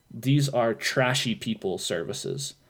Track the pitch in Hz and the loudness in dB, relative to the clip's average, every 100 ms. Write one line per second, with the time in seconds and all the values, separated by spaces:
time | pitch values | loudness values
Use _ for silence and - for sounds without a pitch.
0 | - 120 120 143 139 120 117 110 - - | -18 -4 2 4 4 2 2 2 0 2
1 | 127 131 120 104 - 107 98 87 - 87 | 2 2 0 -2 -4 -4 -2 -4 -2 -4
2 | 85 101 - - - - | -4 -6 -6 -6 -8 -12